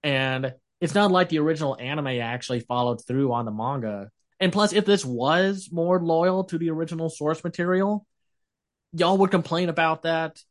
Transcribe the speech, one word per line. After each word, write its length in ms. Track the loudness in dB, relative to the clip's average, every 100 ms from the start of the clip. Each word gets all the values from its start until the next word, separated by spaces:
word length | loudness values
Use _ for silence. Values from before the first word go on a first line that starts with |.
And 520 | 0 0 0 -2 -4 -8 _ _
it's 140 | 0
not 160 | 2 4
like 180 | 4 4
the 120 | 2
original 360 | 0 0 -2 -4
anime 280 | -6 -4 -2
actually 540 | -2 -4 -6 -4 -6
followed 440 | -2 0 0 -2 -2
through 260 | 0 2
on 120 | 0
the 60 | -2
manga. 600 | -4 -4 -4 -6 -8 -12 _ _ _
And 140 | 0
plus, 200 | 2 2
if 140 | 2 2
this 180 | 2
was 640 | 0 -2 2 4 2 -2 -6
more 300 | -4 0 2
loyal 420 | 2 2 2 0
to 120 | -2 -2
the 140 | -2
original 400 | -2 -4 -4 -6
source 340 | -4 -4 -2
material, 640 | -6 -4 0 2 2 -2 _ _ _ _ _ _ _ _ _
y'all 240 | 0 2 4
would 120 | 4
complain 380 | 2 0 -2 0
about 340 | 0 0 0
that. 340 | -2 -2 -2 -8 _